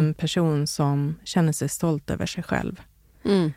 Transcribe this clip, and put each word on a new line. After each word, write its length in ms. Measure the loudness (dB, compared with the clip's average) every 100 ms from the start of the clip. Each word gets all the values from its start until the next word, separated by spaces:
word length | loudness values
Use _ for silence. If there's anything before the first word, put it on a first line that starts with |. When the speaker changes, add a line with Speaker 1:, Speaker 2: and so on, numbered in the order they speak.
| 4
Speaker 1:
en 80 |
person 540 | 0 -2 2 2 2 0
som 480 | 0 0 2 -2 -4
känner 300 | -2 2 2
sig 160 | 2 -4
stolt 400 | -2 0 -2 -4
över 140 | -4 -4
sig 180 | -6
själv. 380 | -4 -2 -2 -8 -16 _ _ _ 0
Speaker 2:
Mm. 280 | 2 2